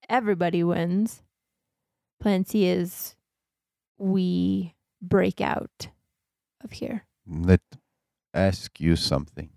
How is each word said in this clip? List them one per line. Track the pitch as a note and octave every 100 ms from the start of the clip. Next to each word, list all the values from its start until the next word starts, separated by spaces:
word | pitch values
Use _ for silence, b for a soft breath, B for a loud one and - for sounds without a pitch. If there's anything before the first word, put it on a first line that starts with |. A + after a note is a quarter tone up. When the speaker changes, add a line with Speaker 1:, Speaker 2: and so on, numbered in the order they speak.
| -
Speaker 1:
everybody | B3 G#3+ F3+ F3 F3
wins. | E3+ E3+ E3+ F#3+ A3+ - _ _ _ _ _ _ _ _ _ _
Plan | G#3 F#3+
C | G3 G#3+ F3+
is | F#3 F3 - - - _ _ _ _ _ _ _ _
we | G3 F#3+ F3+ F3 F#3 F#3+ F3 - _ _
break | F3+ G3 F#3+ -
out | - - - _ - _ _ _ _ _ _ _
of | A#3
here. | - - A3+ - _ -
Speaker 2:
Let | D#2+ F2 F#2 - - _ _ _ _ _
ask | E2+ F#2+ F#2 - -
you | D#2+
something. | E2 - C#2 C#2+ - D#2